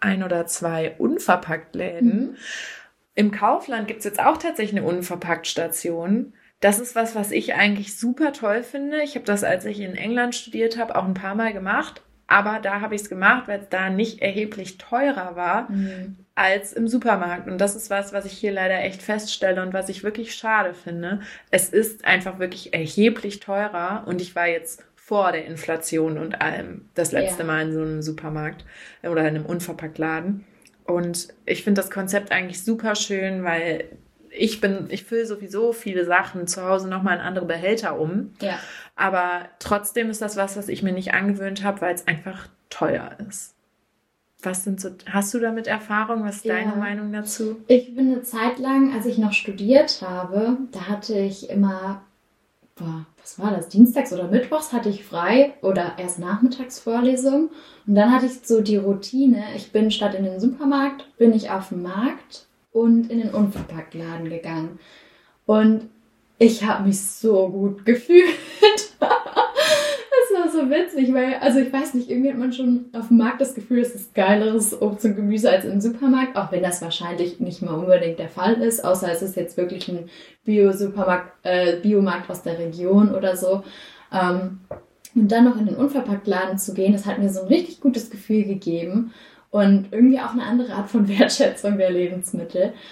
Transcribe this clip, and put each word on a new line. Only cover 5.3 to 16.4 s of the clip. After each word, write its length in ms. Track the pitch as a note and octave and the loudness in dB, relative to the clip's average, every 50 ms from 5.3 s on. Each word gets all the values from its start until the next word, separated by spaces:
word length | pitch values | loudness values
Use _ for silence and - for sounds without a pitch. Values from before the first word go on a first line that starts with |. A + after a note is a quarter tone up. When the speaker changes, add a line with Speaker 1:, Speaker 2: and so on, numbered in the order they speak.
| E3+ E3+ - - - - E3+ D3+ - - - E3+ E3 E3 E3+ F#3 G#3 A#3+ C#4 - - _ _ _ _ - | -4 -4 -4 -6 -4 -4 -4 -4 -4 -6 -6 -4 -4 -4 0 0 0 0 -2 -6 -12 _ _ _ _ 2
Speaker 1:
Das 180 | - G3+ G3+ G3+ | 2 2 2 2
ist 160 | B3 A#3+ - | -2 -4 -2
was, 200 | A3+ A3+ A3+ A3+ | -2 -2 -2 -2
was 160 | A3 G3+ G3+ | -4 -4 -2
ich 220 | - - - - - | -2 -2 -2 -2 0
eigentlich 420 | - G3+ G#3 G3+ G3+ G3+ - - | 2 2 2 0 -2 -6 -10 -8
super 360 | - A3+ A#3+ B3 - D#4 C#4+ C#4 | -6 -4 -4 -2 0 -2 -2 -2
toll 300 | - A3+ G#3 G#3 A#3+ A#3+ | -2 -2 -2 -2 -2 -4
finde. 380 | - - C#4 C#4 C#4+ D4+ D4+ D4 | -6 -8 -8 -6 -4 -4 -4 -4
Ich 120 | C#4+ - | -4 -6
hab 100 | A#3+ - | -6 -4
das, 180 | - G#3 G3+ - | -2 -2 0 0
als 220 | - F3+ F#3 G3 | 0 -2 -2 -2
ich 140 | G#3 G#3 G#3 | -6 -8 -8
in 140 | G3+ F#3 F#3 | -8 -10 -8
England 400 | - - G#3+ A#3+ B3 A#3+ B3 A#3+ | -8 -6 -4 -2 -2 -2 -2 -4
studiert 420 | - - A#3 - A3 A3+ A3+ A3+ | -8 -10 -8 -4 -2 -2 0 -2
hab, 180 | A#3 A#3+ A#3+ - | -4 -4 -4 -2
auch 100 | A3+ G3 | -2 -2
ein 80 | F#3+ F#3 | -2 -2
paar 220 | F#3 F#3+ F#3+ G3+ | -4 -4 -6 -4
Mal 180 | A3 A3+ A3+ G3+ | -2 -2 -2 -4
gemacht. 480 | F#3+ F#3+ F#3+ G#3+ C#4 D#4 - - - _ _ _ _ _ | -4 -4 -2 -2 -2 -2 -4 -10 -20 _ _ _ _ _
Aber 320 | - F3+ G3+ G3+ G#3+ G#3+ G#3+ | 2 2 4 4 2 -2 -2
da 220 | G#3+ G3 G3 G3+ | -4 -4 -4 -4
hab 100 | G#3 A3 | -6 -4
ich's 160 | G#3+ G3+ G#3 - | -6 -6 -6 -8
gemacht, 380 | - F#3 F#3+ G#3 B3 B3+ - | -4 2 4 4 4 2 0
weil's 220 | - G3+ G3 G3+ - | -6 -8 -8 -6 -4
da 220 | - F#3 F#3+ F#3+ | -4 -2 -2 0
nicht 300 | F#3+ G3 A3+ A3 - - - | 0 0 -2 -2 -4 -4 -4
erheblich 560 | G3 F#3+ G#3 G#3+ G#3+ - G3 F#3 - - - | -2 -2 -2 -4 -6 -6 -10 -12 -14 -14 -18
teurer 560 | - - A#3 B3 C#4 C#4+ C4+ F#3+ F#3 F3+ E3+ | -8 -4 -2 0 0 0 -2 -2 -6 -8 -6
war 340 | F3 F3 F3 F#3+ A3+ B3 A3 | -4 -2 0 0 -2 -2 -4
Speaker 2:
Mhm. 460 | G3+ G3 G3 F#3+ F#3+ F#3 F#3 G3 - - - _ - | -4 -4 -4 -4 -6 -10 -12 -14 -14 -18 -18 _ -2
Speaker 1:
als 400 | - | 0